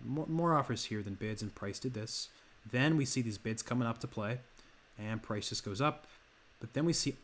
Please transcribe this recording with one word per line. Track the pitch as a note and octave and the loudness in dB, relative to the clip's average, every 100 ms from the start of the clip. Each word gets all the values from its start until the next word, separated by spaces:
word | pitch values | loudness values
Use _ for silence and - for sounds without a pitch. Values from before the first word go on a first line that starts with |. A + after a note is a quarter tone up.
| A#2+ | -4
more, | C#3 D3+ | -2 0
more | D#3+ E3+ | 2 6
offers | D#3 C3 A#2 - | 6 4 0 0
here | G#2+ | -2
than | G2+ | -2
bids, | G2 G#2+ G#2+ | -4 -4 -2
and | G#2+ - | -4 -4
price | G2 G2 | -6 -4
did | C3+ | -4
this. | A#2 G#2+ - - - - - A2 | -4 -6 -6 -6 -12 -20 -20 -4
Then | B2 C#3 D#3+ | 2 4 4
we | C3+ | 4
see | - | 2
these | A2+ G2 | 0 -2
bids | A2 A2 | -2 -2
coming | - B2 A#2 | 0 0 2
up | A#2 | 0
to | A#2+ | -6
play, | - G#2 B2 - - - - - - | -4 -2 -2 -6 -20 -20 -20 -20 -8
and | G#2+ A2 | -4 -4
price | - G#2+ - | -2 -4 -2
just | G#2 | -4
goes | - G2+ | -4 0
up. | C#3+ D3+ - - - - - - | 0 0 -8 -20 -20 -20 -20 -12
But | A#2+ | -6
then | C#3 | 0
we | E3 | 2
see | D#3+ - - | 2 0 -2